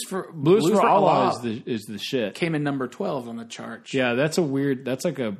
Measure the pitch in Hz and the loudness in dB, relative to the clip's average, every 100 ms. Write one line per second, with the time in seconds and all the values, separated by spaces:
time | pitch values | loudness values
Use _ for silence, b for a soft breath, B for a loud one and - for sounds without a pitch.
0 | - 190 - 160 143 208 160 202 - 170 | -4 -8 -8 -2 4 6 6 4 6 6
1 | 151 196 196 113 120 110 - 113 104 101 | 6 4 2 0 -6 -6 -6 -6 -6 -10
2 | - 131 101 - 170 151 143 139 123 - | -4 -2 -2 -2 -2 0 -2 -4 -6 -6
3 | - 139 120 117 117 - 113 113 - 131 | -4 -4 -8 -12 -12 -12 -12 -14 -4 0
4 | 123 120 151 170 151 135 139 127 127 131 | 2 2 2 2 0 0 0 -2 -2 -4
5 | 175 135 113 | -4 -2 -6